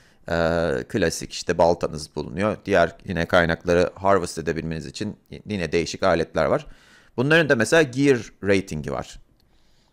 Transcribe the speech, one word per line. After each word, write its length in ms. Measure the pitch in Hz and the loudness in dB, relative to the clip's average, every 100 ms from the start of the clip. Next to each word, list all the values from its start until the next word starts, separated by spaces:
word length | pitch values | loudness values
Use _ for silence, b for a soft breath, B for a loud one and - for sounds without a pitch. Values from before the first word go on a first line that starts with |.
| b b - | b b -6
e, 60 | 85 82 85 85 65 - | -2 0 0 0 -2 -4
klasik 440 | 113 85 - - | -2 -2 -2 -8
işte 260 | - - 85 | -8 -4 2
baltanız 580 | 85 87 - 76 76 - | 2 2 -2 -6 -10 -10
bulunuyor. 400 | 73 69 107 92 | -10 -4 -4 -4
Diğer 320 | - 95 85 - | 0 2 2 0
yine 220 | - 85 85 | -8 -4 2
kaynakları 640 | 92 82 80 87 85 90 | 2 2 0 2 2 2
harvest 440 | - 98 98 85 - | 0 2 2 0 -6
edebilmeniz 480 | 80 80 80 80 71 | -4 -4 -6 -8 -10
için 300 | - 107 - _ | -10 -10 -10 _
y-, 120 | 71 - | -18 -10
yine 260 | 104 80 | -6 -2
değişik 300 | 85 80 - | -2 -2 -2
aletler 420 | 95 82 80 82 | 0 0 0 -2
var. 220 | 76 135 - b b b b - | 0 0 -4 b b b b -6
Bunların 320 | 135 160 156 | 2 2 4
da 80 | 131 | 2
mesela 260 | 110 165 | 4 4
gear 500 | 143 123 143 123 101 - | 2 2 2 2 0 -6
rating'i 480 | 95 98 - 78 71 | 0 0 0 -6 -6
var. 280 | 64 - - - _ _ _ _ _ _ | -8 -8 -16 -20 _ _ _ _ _ _